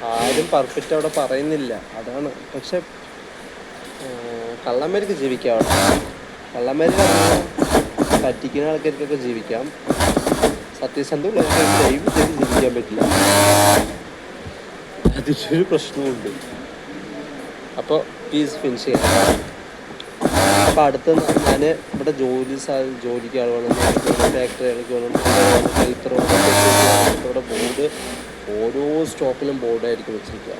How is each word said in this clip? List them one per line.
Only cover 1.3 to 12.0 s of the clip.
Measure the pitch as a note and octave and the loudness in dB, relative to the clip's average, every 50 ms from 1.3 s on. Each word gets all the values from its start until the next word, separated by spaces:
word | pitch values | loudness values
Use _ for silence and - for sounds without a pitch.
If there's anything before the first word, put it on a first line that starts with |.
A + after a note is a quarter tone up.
| C3 C3+ C#3+ D3+ D#3 D3+ C#3 A#2+ A2+ G2+ - - - A2 | 0 -2 0 0 -2 -2 -2 -4 -6 -8 -8 -12 -12 -12
അതാണ്. | A2 A2+ B2 C3+ D3 C#3+ B2 - - - - | -10 -8 -8 -6 -6 -6 -8 -10 -16 -12 -12
പക്ഷെ, | C#3 - - - F3+ E3+ - - - - - - - - - - - - - - - - - - - - - - - C3+ | -12 -8 -4 -4 -4 -4 -6 -16 -18 -18 -18 -18 -18 -18 -16 -16 -16 -16 -16 -16 -16 -16 -16 -16 -16 -16 -16 -14 -12 -12
ഏഹ്, | C3 B2+ A#2+ A#2 A#2+ A#2 A#2 A2+ A#2 A#2 A#2+ - | -10 -10 -10 -8 -8 -8 -8 -8 -8 -8 -8 -4
കള്ളന്മാർക്ക് | C3+ A#2+ B2+ C#3+ E3 F#3+ G3+ G3+ G3 G3+ D#3 | -2 0 0 0 0 0 0 0 -2 -2 -2
ജീവിക്കാം | C3+ C3 B2+ B2 - C3 A#2 | 0 -2 -2 0 0 2 2
അവിടെ. | A2+ A2+ - - G2 G2 G2 - - - - - - - - - - - - - | 4 4 4 4 4 6 4 4 2 0 -6 -12 -14 -16 -16 -16 -16 -16 -10 -6
കള്ളന്മാർക്ക് | B2 A#2+ B2 C3+ D3+ D#3+ F3 F#3 G3 G3 - - - - - - - - - - - - - - - - - - - D3 - - - C3 | -4 -2 -2 0 4 4 4 6 6 6 6 6 6 6 4 4 2 2 -2 -2 -2 -2 2 2 2 0 0 -2 -2 0 2 2 2 2
പറ്റിക്കുന്ന | C3+ B2 - - C3+ C#3 C#3+ C#3+ D#3 D#3 | 2 -2 -2 -6 -4 -2 -2 0 0 0
ആൾക്കാർക്കൊക്കെ | D3+ C3+ D#3 D3 C3+ D3 C3+ D3 C#3 B2+ B2 | 0 0 -2 -2 -2 -4 -4 -2 -4 -2 -4
ജീവിക്കാം. | A#2+ A2+ G#2+ - A#2 A2+ C3 D3+ C#3+ - - - - - - - - - - - - - - C#3+ - - - - - - | -4 -6 -6 -4 -4 -4 -4 -6 -10 -10 -4 -2 0 2 2 2 2 2 2 2 2 2 2 0 0 -2 -8 -14 -10 -6
സത്യസന്ധ | - C3 - C#3+ C#3 - - D3 D3 F#3+ | -6 -4 -4 -4 -4 -2 -2 -2 0 0
ഉള്ളവർക്ക് | A3 F#3 E3 D3+ - - D#3 D3 - - | 2 2 2 4 4 4 4 4 4 4
ദയവ് | C#3+ C3 C3 C#3+ | 4 4 4 2